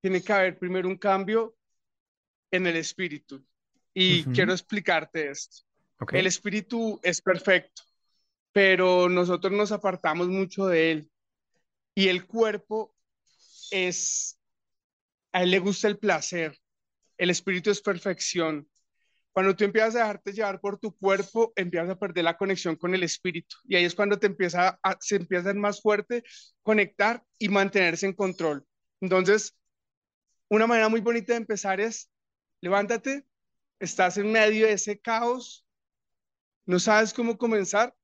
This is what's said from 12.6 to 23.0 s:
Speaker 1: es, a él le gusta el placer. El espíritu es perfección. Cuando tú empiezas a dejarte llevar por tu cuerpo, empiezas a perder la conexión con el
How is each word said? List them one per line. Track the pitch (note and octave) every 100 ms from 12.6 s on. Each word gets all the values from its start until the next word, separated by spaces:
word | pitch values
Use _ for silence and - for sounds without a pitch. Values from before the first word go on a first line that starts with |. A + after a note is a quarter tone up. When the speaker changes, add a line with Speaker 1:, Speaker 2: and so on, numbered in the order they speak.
| _ G#3+ G#3+ _ _ _ _ _ _ - -
Speaker 1:
es, | G3 F3+ E3 - - - - _ _ _ _ _ _ _ _ _
a | F#3
él | F3+
le | F#3
gusta | F#3 G3 A3
el | G#3
placer. | G#3+ E3 - F3+ D#3 - _ _ _ _ _ _
El | F3+
espíritu | F3 - F3+ G#3
es | G3+
perfección. | - F3+ - - - F3 D#3+ D3+ C#3+ _ _ _ _ _ _
Cuando | - F#3+
tú | F#3
empiezas | G3+ G#3+ A3
a | A#3
dejarte | A3 G3+ -
llevar | G3+ G#3+ F#3+
por | G3+ G3
tu | A3 -
cuerpo, | F#3+ F#3+ G3 A3+ A3+
empiezas | - F3+ F3 E3+
a | F#3
perder | G3+ E3+
la | E3 E3+
conexión | G3 F#3+ F3 D#3
con | F3
el | F#3